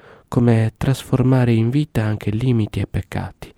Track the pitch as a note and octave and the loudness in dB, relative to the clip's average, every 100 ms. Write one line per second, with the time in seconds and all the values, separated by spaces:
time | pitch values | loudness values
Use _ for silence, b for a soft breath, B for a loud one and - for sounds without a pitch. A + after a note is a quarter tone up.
0 | B B B - A#2+ A2+ A2+ - - C3 | B B B 0 4 4 2 -2 -2 -2
1 | - B2+ B2+ C3 B2 A2+ A2+ C#3 D3+ A#2+ | -2 0 2 4 4 2 2 0 -2 -2
2 | G#2+ G#2+ - G#2+ C3 A#2 G#2 G2+ G#2 G2 | -2 -2 -4 -2 0 0 0 -4 -4 -6
3 | - F#2+ F#2 - - | -6 -8 -8 -14 -20